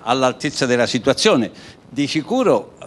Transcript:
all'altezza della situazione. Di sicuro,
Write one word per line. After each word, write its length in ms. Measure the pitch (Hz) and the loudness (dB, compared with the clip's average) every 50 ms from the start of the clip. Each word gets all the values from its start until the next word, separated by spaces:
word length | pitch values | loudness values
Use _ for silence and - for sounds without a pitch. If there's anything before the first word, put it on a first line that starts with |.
all'altezza 640 | - 113 127 131 131 127 120 - - 151 - - 143 | -4 -2 0 2 2 0 0 -2 -6 -6 -4 -2 0
della 200 | 123 123 120 120 | 0 2 2 2
situazione. 640 | 107 - 123 104 143 123 - - 214 190 135 110 92 - - - - - - - - | 0 -2 -2 0 0 0 2 2 2 4 2 0 -2 -6 -12 -20 -20 -20 -20 -20 -10
Di 160 | - 131 143 | -6 -4 -4
sicuro, 680 | 131 - 160 147 - 220 262 254 185 135 104 98 - - - - | -2 -4 -4 -4 -2 -2 0 2 2 2 2 0 -4 -14 -20 -20